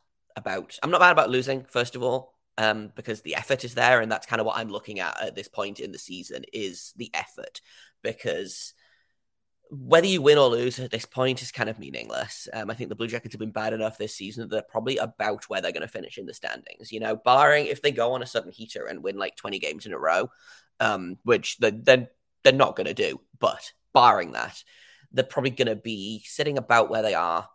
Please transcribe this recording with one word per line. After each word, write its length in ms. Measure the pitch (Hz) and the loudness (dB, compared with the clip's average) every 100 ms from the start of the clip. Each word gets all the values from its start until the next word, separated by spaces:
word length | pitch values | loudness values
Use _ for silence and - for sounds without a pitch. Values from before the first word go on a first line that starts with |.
| _ _ _ | _ _ _
about, 440 | - - 95 - - | -12 -6 -6 -8 -6
I'm 80 | 151 | 2
not 100 | 170 | 6
mad 120 | 180 | 8
about 180 | 156 127 | 8 4
losing, 340 | 127 127 135 | 2 0 -4
first 300 | 127 123 120 | -4 -2 -2
of 80 | 127 | -2
all, 320 | 127 127 131 _ _ - | -2 -2 -4 _ _ 0
um, 340 | 110 107 107 - | 0 0 -4 -12
because 260 | 120 107 | -8 -8
the 140 | 78 76 | -6 -6
effort 280 | - 131 | -2 -4
is 100 | 120 | -4
there, 260 | 123 120 123 | 2 6 6
and 100 | 110 | 4
that's 160 | 110 - | -4 -2
kinda 180 | 113 | -2
what 120 | 110 - | 0 -2
I'm 140 | 113 | -6
looking 280 | 101 - 101 | -10 -10 -8
at 220 | 87 - | -6 -6
at 140 | 110 - | -8 -8
this 120 | - | -12
point 300 | - 101 104 | -8 -8 -8
in 140 | - | -12
the 60 | - | -12
season, 460 | - 90 82 - - | -14 -14 -12 -14 -12
is 400 | 110 98 87 - - | -8 -8 -8 -14 -14
the 140 | 120 | -10
effort. 460 | - - - - - _ _ - _ | -8 -8 -12 -16 -18 _ _ -20 _
Because 720 | 110 - 117 82 95 - - - _ _ _ _ _ _ _ _ - | -10 -6 -4 -4 -6 -8 -10 -14 _ _ _ _ _ _ _ _ -18
whether 360 | 143 127 165 190 | -10 4 6 6
you 160 | 180 | 4
win 160 | 143 147 | 6 8
or 100 | 131 | 6
lose 300 | 120 123 123 | 4 0 -4
at 120 | 127 | -6
this 160 | 113 - | -8 -6
point 360 | 131 131 127 | -2 0 0
is 80 | 127 | -6
kind 180 | - 110 | -4 -4
of 100 | 113 | -6
meaningless. 720 | 69 65 55 62 - - - | -10 -12 -8 -8 -8 -10 -12
Um, 180 | 113 104 | -10 -8
I 40 | |
think 160 | 117 120 | -8 -8
the 40 | |
Blue 140 | 107 117 | -8 -6
Jackets 240 | 117 113 | -8 -10
have 60 | 110 | -10
been 100 | 110 | -8
bad 220 | 107 110 | -4 -4
enough 260 | 110 110 - | -2 -4 -4
this 160 | 107 | -8
season 280 | - 101 117 | -8 -10 -10
that 80 | 117 | -6
they're 80 | 110 | -6
probably 360 | - 110 120 131 | -4 -6 -2 -2
about 500 | 113 - 107 101 - | -4 -4 -4 -4 -6
where 120 | 98 | -4
they're 120 | 87 | -4
gonna 160 | 82 80 | -4 -8
finish 280 | 107 - - | -10 -14 -14
in 80 | 92 | -14
the 80 | |
standings. 580 | - - - - - 113 | -12 -10 -10 -14 -20 -12
You 80 | 110 | -8
know, 160 | 110 110 | -4 0
barring 500 | 123 135 147 147 147 | 6 6 8 4 2
if 160 | 139 | -2
they 80 | 147 | -2
go 220 | 120 117 | 0 0
on 100 | 127 | -2
a 40 | 123 | -4
sudden 260 | 113 90 | -6 -6
heater 340 | - 113 - 57 | -14 -14 -12 -10
and 160 | 90 | -8
win, 140 | 92 98 | -8 -6
like, 200 | 98 - | -8 -8
twenty 220 | 104 98 | -10 -6
games 280 | 76 78 110 | -6 -8 -10
in 60 | |
a 60 | 69 | -4
row, 320 | 78 90 123 _ - - _ - | 0 0 0 _ -20 -20 _ -2
um, 380 | 113 98 87 92 | -2 -2 -6 -6
which 320 | 113 107 - - | 2 2 2 0
they, 120 | 113 | 0
they're, 380 | 110 117 127 123 _ _ _ | 2 6 6 4 _ _ _
they're 80 | 135 | 6
not 240 | 135 131 - | 6 4 2
gonna 180 | 95 | -4
do, 260 | - 90 67 _ - | -2 -4 -4 _ -2
but 320 | - - - _ _ | -2 -2 -12 _ _
barring 400 | 135 120 101 87 | 6 8 6 2
that, 300 | 58 58 - - _ - _ _ | -6 -8 -10 -20 _ -20 _ _
they're 120 | 127 | -2
probably 260 | 127 - 131 | -2 0 -2
gonna 260 | 127 120 107 | 0 -2 -2
be 460 | 117 107 98 110 | -6 -8 -8 -10
sitting 340 | - - 147 139 | -8 -4 -2 -2
about 320 | - 117 107 | 2 4 4
where 120 | 110 | 2
they 120 | 107 | 0
are 340 | 85 85 85 - | 2 0 -2 -4